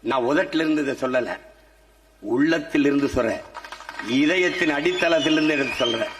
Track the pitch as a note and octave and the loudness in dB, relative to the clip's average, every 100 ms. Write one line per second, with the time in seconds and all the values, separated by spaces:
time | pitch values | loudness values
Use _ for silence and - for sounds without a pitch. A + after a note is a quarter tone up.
0 | A2+ C3 B2 D3+ F#3 D#3+ D#3+ D3+ C#3 B2+ | -2 -2 0 0 0 -2 0 0 -2 -4
1 | C3 B2+ G#2+ F2+ - - _ _ _ _ | -2 -2 -2 -8 -12 -20 _ _ _ _
2 | _ _ G#2 A#2+ D3+ E3 D3+ D3+ C#3+ C#3+ | _ _ -4 0 2 2 0 2 2 2
3 | C#3 C3 A2+ G2+ - - - - - - | 0 0 0 -2 -8 -18 -18 -18 -16 -14
4 | G#2+ B2+ D3+ F3+ F3+ D3 E3 D3 D#3+ F3+ | -2 2 2 4 2 2 0 0 0 0
5 | F3 E3 D3 D#3 D3+ D3 C3 A2+ B2 A2+ | 2 2 2 2 2 0 -2 0 -2 0
6 | G#2 - | -4 -6